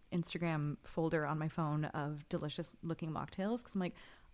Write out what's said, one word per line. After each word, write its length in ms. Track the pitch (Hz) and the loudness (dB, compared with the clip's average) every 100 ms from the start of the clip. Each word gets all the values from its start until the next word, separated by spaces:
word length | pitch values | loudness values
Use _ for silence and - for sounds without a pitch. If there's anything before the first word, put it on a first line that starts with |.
| - | -2
Instagram 640 | 175 165 165 170 156 147 147 | -2 0 0 2 2 2 -2
folder 420 | - - 160 160 147 | -4 2 4 4 2
on 120 | 156 | 2
my 100 | 156 | 0
phone 360 | - 156 151 151 | 2 2 2 2
of 420 | 156 147 151 - | 0 -2 -4 -2
delicious 420 | 170 151 156 165 - | -2 0 -2 -6 -6
looking 300 | 165 165 160 | -4 -2 -2
mocktails 500 | 151 - - 196 233 | -2 -4 -2 0 0
'cause 120 | - 190 | 0 0
I'm 60 | |
like, 120 | 180 - - - - | 0 -2 -16 -20 -2